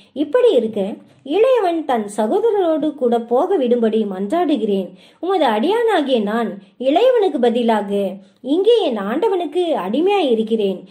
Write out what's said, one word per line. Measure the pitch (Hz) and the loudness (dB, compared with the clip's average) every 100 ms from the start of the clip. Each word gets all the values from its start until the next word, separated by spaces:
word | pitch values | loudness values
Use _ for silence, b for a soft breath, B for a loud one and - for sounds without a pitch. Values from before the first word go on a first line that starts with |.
| B | B
"இப்படி | 254 294 494 494 | -6 -2 2 4
இருக்க, | 269 220 - 214 - B B 262 | 2 0 -4 -6 -8 B B -4
இளையவன் | 349 523 494 370 330 294 | 2 4 4 2 -2 -2
தன் | 240 202 214 | -2 -2 -4
சகோதரரோடு | 220 370 453 415 339 311 302 285 | -2 0 0 2 0 0 -2 -2
கூட | 247 233 | 0 0
போக | 233 247 359 381 | 0 0 0 0
விடும்படி | 247 240 226 220 208 | 0 2 2 0 -2
மன்றாடுகிறேன். | 185 202 339 320 269 214 196 180 B B B | -4 -4 0 0 0 0 -2 -4 B B B
உமது | 339 381 269 | -2 0 2
அடியானாகிய | 214 302 466 453 370 277 247 | 2 0 0 2 0 0 0
நான் | 202 226 214 - B _ | 0 -2 -4 -8 B _
இளையவனுக்கு | 254 330 508 494 370 285 | 0 2 4 4 2 2
பதிலாக | 240 233 226 220 202 202 196 196 B B | 0 2 0 0 0 -2 -2 -6 B B
இங்கே | 247 330 403 466 | -2 0 4 2
என் | 339 220 | 2 -2
ஆண்டவனுக்கு | 196 269 427 381 339 359 339 | -4 -2 0 0 -2 -2 -2
அடிமையாய் | 233 180 254 370 403 285 | -2 -2 0 0 2 2
இருக்கிறேன். | 220 214 220 196 185 B | 0 0 -2 -2 -4 B